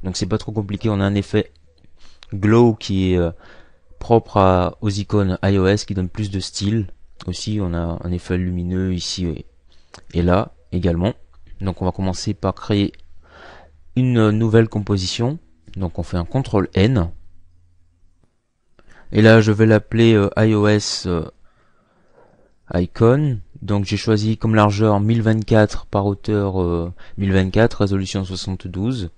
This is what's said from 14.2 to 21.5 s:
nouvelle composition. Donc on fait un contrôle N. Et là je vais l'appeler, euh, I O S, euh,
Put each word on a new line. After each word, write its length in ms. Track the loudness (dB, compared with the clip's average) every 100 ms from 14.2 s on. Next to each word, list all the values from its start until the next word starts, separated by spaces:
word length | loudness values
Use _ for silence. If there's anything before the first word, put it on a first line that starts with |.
| 4
nouvelle 360 | 2 4 4 4
composition. 720 | -2 -2 -2 -2 -4 -4 -4 _ _ -16 -8
Donc 220 | -8 -6
on 40 |
fait 140 | -6 -6
un 80 | -4
contrôle 420 | -4 -2 -2 0
N. 360 | 2 2 2 -2 -6 -18 -20 -20 _ _ _ _ _ _ _ _ _ _ _ _ _ -20 -20 -4
Et 120 | 4
là 180 | 8 8
je 100 | 6
vais 140 | 4 4
l'appeler, 480 | 4 2 2 4
euh, 160 | 4 2 2
I 160 | 2
O 140 | 2 2
S, 400 | 2 -2 -8 -4
euh, 160 | -4 -6 _ -20